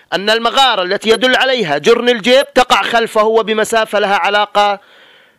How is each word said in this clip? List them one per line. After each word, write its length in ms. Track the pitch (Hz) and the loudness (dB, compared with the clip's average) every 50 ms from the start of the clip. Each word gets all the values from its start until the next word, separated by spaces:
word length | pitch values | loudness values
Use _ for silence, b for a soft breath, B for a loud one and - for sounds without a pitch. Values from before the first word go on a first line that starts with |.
| b b 156 | b b -8
أن 160 | 170 196 214 | -4 -2 -2
المغارة 540 | 220 233 233 233 - 269 269 254 226 190 180 | -2 -2 -2 -2 0 2 2 2 0 -2 -2
التي 260 | 180 196 208 - 220 | -2 -4 -2 0 0
يدل 260 | 226 208 240 254 254 | 0 2 2 0 2
عليها 420 | 220 247 262 262 247 202 151 143 | 0 0 0 0 -2 -2 -2 -2
جرن 320 | 151 147 202 233 240 240 240 | 0 2 2 2 2 2 0
الجيب 440 | 247 226 170 247 254 269 285 277 _ | -2 0 0 2 2 2 2 0 _
تقع 280 | 254 247 - 254 202 | 0 2 2 0 0
خلفه 420 | 196 - 226 233 226 - - 220 214 | 0 -2 -2 -2 -2 0 0 0 0
وبمسافة 760 | 220 220 226 214 202 220 214 214 - 233 226 220 220 - 202 | 2 0 0 0 0 -2 -4 -2 -2 -2 -2 -2 -2 -2 -2
لها 160 | 208 190 202 | 0 0 0
علاقة 640 | 185 170 202 202 208 208 - - 202 208 202 202 190 b b b b b b b b b b b | 0 0 0 0 0 -2 0 0 0 0 0 -2 -4 b b b b b b b b b b b